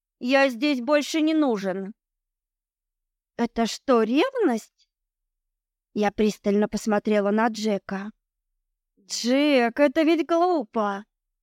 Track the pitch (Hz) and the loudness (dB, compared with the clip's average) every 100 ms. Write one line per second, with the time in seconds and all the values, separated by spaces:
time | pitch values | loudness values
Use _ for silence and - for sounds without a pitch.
0 | _ - 240 269 277 226 294 262 233 302 | _ -10 0 2 2 0 -2 -2 0 -2
1 | 269 320 311 311 285 214 196 190 190 - | 0 -2 0 2 0 0 -4 -6 -8 -14
2 | _ _ _ _ _ _ _ _ _ _ | _ _ _ _ _ _ _ _ _ _
3 | _ _ _ - 233 - 226 - - 240 | _ _ _ -6 -6 -2 -4 -4 0 2
4 | 220 269 523 539 370 226 - _ _ _ | 2 0 0 0 -2 -2 -8 _ _ _
5 | _ _ _ _ _ _ _ _ _ 214 | _ _ _ _ _ _ _ _ _ -4
6 | 202 - 214 - 208 202 208 214 226 208 | -2 0 -2 0 0 0 0 -4 -2 -2
7 | - 208 196 214 233 220 214 196 - 196 | 0 0 2 0 0 -2 -4 -4 -6 -10
8 | 208 - _ _ _ _ _ _ _ _ | -12 -18 _ _ _ _ _ _ _ _
9 | 196 - 233 269 294 269 233 240 285 311 | -14 -6 0 2 4 2 2 2 2 4
10 | 311 330 302 339 359 339 220 233 208 196 | 2 2 0 0 2 0 -2 -4 -4 -6
11 | 214 _ _ _ | -14 _ _ _